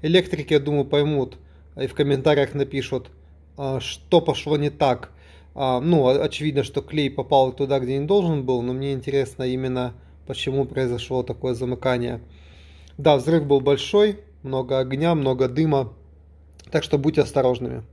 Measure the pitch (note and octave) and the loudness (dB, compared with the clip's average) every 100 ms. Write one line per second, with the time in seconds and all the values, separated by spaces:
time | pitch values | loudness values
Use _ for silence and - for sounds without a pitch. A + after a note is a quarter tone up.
0 | D#3 F3 F3+ E3+ C#3+ D3+ C#3 D3 C#3 D3 | 4 2 2 -4 2 2 2 -2 0 0
1 | D3 D3 B2+ - - - - - C3+ - | 2 0 -2 -6 -20 -20 -20 -8 -8 -2
2 | C#3+ C#3 C#3 D3 C#3 C#3+ C#3 C#3 A#2+ C3 | 0 2 4 2 2 -2 -4 -4 -6 -6
3 | - - - - - - C#3 C3+ - - | -8 -20 -20 -20 -20 -10 -6 -6 -8 -12
4 | - F3 E3 C#3+ - D3+ D3 D3 C#3+ A#2+ | 2 2 4 -4 -2 -2 -2 0 2 2
5 | - - - - - - C3 B2+ D3+ E3+ | -4 -20 -20 -20 -20 -6 -2 0 2 4
6 | B2+ C#3 D3 - D3+ C#3 C#3 - - D3+ | 4 4 0 -4 -4 -2 -2 -6 -6 -4
7 | C#3 C3+ C3 C#3+ C3 B2 C#3 C#3 B2 C3+ | -2 -4 0 2 2 0 -2 -2 0 -4
8 | D3 G3+ F3 D3+ B2+ B2+ A#2+ B2+ C#3 C3+ | 0 2 2 -2 0 -2 -2 -4 -4 -6
9 | A#2+ C#3 C3 - B2+ B2+ C3 B2+ B2 - | -2 -2 -2 -4 -4 -4 -4 -4 -4 -8
10 | - - - C3 - C3+ B2+ - C3 A#2+ | -20 -20 -12 -8 -4 -2 -2 -2 -2 -4
11 | - C3 A#2+ A#2 C3 A#2 B2 B2 C3 B2 | -4 -4 -4 -6 -4 -4 -4 -4 -2 0
12 | A#2+ A#2+ - - - - - - - - | -2 -8 -12 -20 -20 -20 -20 -20 -20 0
13 | C#3+ C#3+ B2+ E3 C#3+ C#3 C3 C#3 - G#3 | 4 4 4 2 4 2 4 0 2 2
14 | G#3+ G3+ - - C3+ C3 B2+ C3 C3 C3+ | 2 0 -12 -16 -6 -6 -2 -2 0 0
15 | E3 E3 C3+ B2+ C3 B2+ D#3+ C#3 A#2+ - | 0 2 0 0 0 2 2 2 0 -8
16 | - - - - - - - D#3+ - D3 | -20 -20 -20 -20 -20 -20 -4 -4 0 0
17 | C#3+ D3+ C3+ D3 B2+ B2 B2 B2 A2 | 0 2 0 2 2 2 -4 -8 -12